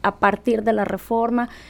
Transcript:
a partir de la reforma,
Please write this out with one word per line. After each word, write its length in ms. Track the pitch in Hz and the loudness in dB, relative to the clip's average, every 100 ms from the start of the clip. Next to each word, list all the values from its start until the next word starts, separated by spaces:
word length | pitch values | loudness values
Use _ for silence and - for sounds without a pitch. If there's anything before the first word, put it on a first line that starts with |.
a 140 | 202 - | -4 2
partir 480 | 202 202 - 220 | 2 2 0 0
de 100 | 214 | 0
la 100 | 214 | 0
reforma, 640 | 196 190 - 226 233 240 240 - - | 0 -4 -2 -2 0 0 -4 -10 -20